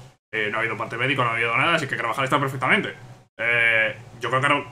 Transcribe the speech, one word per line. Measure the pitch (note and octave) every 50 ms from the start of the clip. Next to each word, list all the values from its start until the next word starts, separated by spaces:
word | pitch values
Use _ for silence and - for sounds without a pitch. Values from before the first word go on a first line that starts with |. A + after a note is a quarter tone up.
| - - - _ _ _ -
Eh, | A2 G#2+ G#2
no | G#2+ A2
ha |
habido | A2+ A2+ A2
parte | G#2 A2+ G#2+ A2+ A2+
médico, | B2 C3+ C#3 B2 B2
no | A#2
ha | A2+
habido | A#2 A#2 A#2 A#2
nada, | B2 C#3+ E3 E3+
así | D#3+ D3
que | C3 C3
Carvajal | A2+ A#2 A#2 A2 - C3+
está | C3 D3+ C#3+
perfectamente. | C#3 C3+ C3+ C3 B2+ C#3 F#3 G#3+ D3 G#2 - - - - - - - _ _ -
Eh, | A2 A#2 A#2+ A#2 A#2 A#2 A2+ A2 A2 G#2+ G#2 - - - - A#2
yo | A#2+ B2+
creo | C3 C3 C3
que |
Car-, | C#3+ D3 C#3+ C3 -